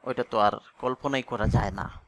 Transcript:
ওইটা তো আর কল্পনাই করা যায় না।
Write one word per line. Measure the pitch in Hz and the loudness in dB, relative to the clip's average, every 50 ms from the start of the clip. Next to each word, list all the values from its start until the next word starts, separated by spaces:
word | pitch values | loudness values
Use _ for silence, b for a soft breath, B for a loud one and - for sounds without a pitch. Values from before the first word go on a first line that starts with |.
ওইটা | - 131 127 - 120 - | -6 -4 -4 -4 -4 0
তো | - 110 | 2 4
আর | 104 104 101 - - - _ - | 4 4 4 0 -12 -18 _ -6
কল্পনাই | - 127 127 - - 143 139 131 | -4 -4 -4 -2 -4 -2 -2 -2
করা | 123 - 123 104 107 | -2 -4 -4 0 0
যায় | 113 - 120 107 98 | 2 2 2 2 0
না। | 92 95 82 82 - - - | -4 -6 -8 -8 -10 -14 -20